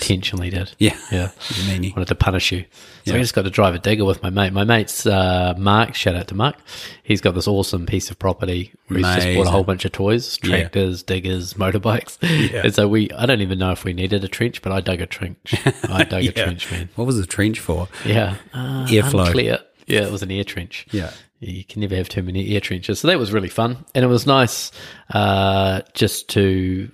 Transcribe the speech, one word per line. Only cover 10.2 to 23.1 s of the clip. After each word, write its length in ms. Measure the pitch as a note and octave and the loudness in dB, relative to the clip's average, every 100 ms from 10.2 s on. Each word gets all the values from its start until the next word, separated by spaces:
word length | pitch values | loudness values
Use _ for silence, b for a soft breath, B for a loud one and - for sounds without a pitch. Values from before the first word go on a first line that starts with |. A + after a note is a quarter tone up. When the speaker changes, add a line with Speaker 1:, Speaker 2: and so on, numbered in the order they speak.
| - - | 0 -4
Speaker 2:
Yeah. 60 | F#2 | 0
Speaker 1:
tractors, 540 | F2+ E2+ - F#2+ F2+ | 0 0 0 0 -2
diggers, 520 | - F#2+ F#2 F#2 F2+ G2 | -4 -4 -2 -4 -6 -2
motorbikes. 600 | F#2+ G2+ G#2+ A#2 - - | 0 0 0 -2 -4 -4
Speaker 2:
Yeah. 400 | F3 D#3 B2+ A2+ A2+ | 0 2 0 0 0
Speaker 1:
And 100 | G#2 | 2
so 120 | G#2 | 4
we, 220 | A2 G#2 | 4 2
I 140 | - B2 | 0 0
don't 160 | A#2 | 2
even 160 | F#2+ F#2+ | 0 0
know 120 | F#2 | 0
if 120 | F2 | 0
we 100 | F#2+ | -4
needed 300 | F2 F#2 G2+ | -4 0 -2
a 40 | F#2+ | -2
trench, 320 | - A#2+ - | -2 -4 -4
but 100 | F#2+ | -4
I 80 | F#2+ | -2
dug 200 | F#2 F2 | -2 -4
a 40 | F2 | -6
trench. 480 | - F#2+ - - - - | -8 -10 -10 -6 -2 0
Speaker 2:
<laughs> 220 | - - | -2 -2
Speaker 1:
I 140 | - | 0
dug 200 | - F#2 | 0 0
Speaker 2:
Yeah. 60 | - | -2
Speaker 1:
a 40 | |
trench, 380 | A2+ F2 F2 - | 0 -2 -4 -6
man. 180 | F2+ E2+ - | -8 -8 -4
Speaker 2:
What 100 | B2 | -2
was 120 | A#2+ | 0
the 80 | F2+ | -2
trench 340 | - G#2+ A2 | 0 0 0
for? 280 | - E2 F2+ B A2 | -4 -4 -4 B -2
Speaker 1:
Yeah. 300 | G#2+ G2 G2 - | 0 0 -4 -10
Uh, 320 | B2+ B2+ C3 B2+ | -8 -6 -4 2
Speaker 2:
Airflow. 380 | A2 A#2 G2+ F2 | 2 4 2 2
Speaker 1:
unclear. 340 | - A#1 - - _ - | 2 0 -2 -6 _ -2
Yeah, 160 | G#2+ | 0
it 80 | G2+ | 0
was 100 | G2 | -4
an 80 | F#2+ | -4
air 140 | G2 G2+ | -4 -6
trench. 400 | G2+ F2 - - | -8 -10 -14 -8
Speaker 2:
Yeah. 200 | G2+ D#2+ B B _ | -6 -6 B B _
Speaker 1:
You 240 | - F#2 - | -12 -12 -10
can 160 | G#2+ | -8
never 120 | G2+ F#2 | -4 -4
have 100 | F2 | -4
too 160 | - | -4
many 300 | F2+ F#2+ G2 G#2 | -4 -4 -2 -2
air 60 | |
trenches. 400 | - F#2 - G2+ | -2 -6 -4 0
So 80 | |
that 100 | D#3 | 2